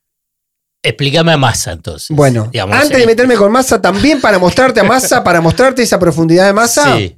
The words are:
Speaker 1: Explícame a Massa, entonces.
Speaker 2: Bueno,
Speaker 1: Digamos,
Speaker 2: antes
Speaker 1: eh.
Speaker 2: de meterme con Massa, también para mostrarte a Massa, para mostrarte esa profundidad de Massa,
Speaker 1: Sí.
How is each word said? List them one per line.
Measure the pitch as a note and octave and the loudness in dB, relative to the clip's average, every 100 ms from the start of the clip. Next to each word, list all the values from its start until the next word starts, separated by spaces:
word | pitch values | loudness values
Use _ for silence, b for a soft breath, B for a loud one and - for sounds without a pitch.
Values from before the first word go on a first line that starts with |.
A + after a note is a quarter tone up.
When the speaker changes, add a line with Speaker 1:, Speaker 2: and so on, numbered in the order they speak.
| _ _ _ _ _ _ _ _ | _ _ _ _ _ _ _ _
Speaker 1:
Explícame | - - C#3 D#3 E3 | -8 -4 -2 0 0
a | D#3 | 2
Massa, | A#2+ - - | 0 -2 -8
entonces. | E2 - D2+ - D3 | -10 -12 -14 -6 0
Speaker 2:
Bueno, | C#3 A#2 A2 | 0 0 -4
Speaker 1:
Digamos, | A#2+ F#2+ A#3+ | -6 -4 -2
Speaker 2:
antes | D4 C4+ | 0 2
Speaker 1:
eh. | |
Speaker 2:
de | A3+ | 2
meterme | A3+ B3+ A3+ | 2 2 2
con | G3+ | 2
Massa, | B3 C4 A3+ | 2 0 0
también | F#3 G3 C#4 D4 | 0 0 0 0
para | A3+ F#3+ | 0 2
mostrarte | F3+ - C4 A3+ | 0 2 0 2
a | |
Massa, | G3 B3+ C4 B3+ | 2 2 0 -2
para | F#3 E3+ | 0 0
mostrarte | E3 E3 C4 B3+ | 0 2 0 0
esa | A3+ - | -2 0
profundidad | F3 D3+ E3 E3+ G3 | 0 0 0 2 2
de | |
Massa, | G3+ A#3 - C#4+ F3+ | 2 0 0 0 0
Speaker 1:
Sí. | F#2 | -4